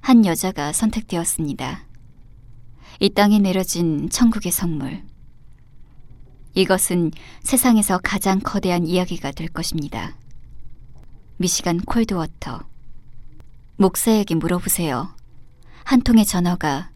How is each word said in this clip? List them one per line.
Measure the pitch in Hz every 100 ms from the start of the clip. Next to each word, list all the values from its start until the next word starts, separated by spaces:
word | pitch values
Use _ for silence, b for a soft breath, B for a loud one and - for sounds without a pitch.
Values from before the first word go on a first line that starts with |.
한 | - 240 202
여자가 | 160 185 190 147
선택되었습니다. | 156 220 220 - 175 170 - 151 135 131 - - - - - - - - - - B B B
이 | 196
땅에 | 196 202 208
내려진 | 196 185 185 170 170 147 147
천국의 | - 233 214 180
선물. | 175 175 156 135 208 - - - - - - - - - - - - - - -
이것은 | - 185 185 - 180 165 160 B B
세상에서 | - 254 254 226 202 185
가장 | - 196 196 190
거대한 | - 202 185 175 165
이야기가 | 180 180 170 139
될 | 139 160
것입니다. | - 160 160 143 - 180 - - - - - - - - - - - - -
미시간 | 175 - - 170
콜드워터. | 196 233 226 185 156 - - 120 - - - - - - - - - - - -
목사에게 | 190 180 - 220 202 165
물어보세요. | 165 180 - - 165 123 135 - - - - - b b b
한 | 254
통의 | 247 226 208
전화가 | 185 175 175 151 143 180